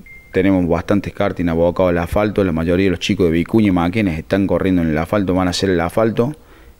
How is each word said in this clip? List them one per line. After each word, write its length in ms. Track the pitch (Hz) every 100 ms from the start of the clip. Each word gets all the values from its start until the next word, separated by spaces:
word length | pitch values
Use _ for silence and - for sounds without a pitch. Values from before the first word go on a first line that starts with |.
| - - -
tenemos 360 | 95 92 95 87
bastantes 460 | 82 - 104 87
karting 340 | - 101 92 85
abocados 440 | 82 85 85 92
al 80 | 87
asfalto, 440 | 85 104 107 98
la 80 | 95
mayoría 340 | 80 82 87 95
de 60 |
los 80 | 85
chicos 280 | - 101 90
de 40 |
Vicuña 340 | 82 85 113 104
y 40 |
Maquenes 460 | 90 85 104 101 80
están 300 | - 98 95
corriendo 340 | 87 90 92
en 80 | 82
el 80 | 76
asfalto, 380 | 82 104 92 92
van 120 | 92
a 40 |
hacer 180 | 87 98
el 100 | 87
asfalto, 560 | 82 - 113 107 120 - - - - -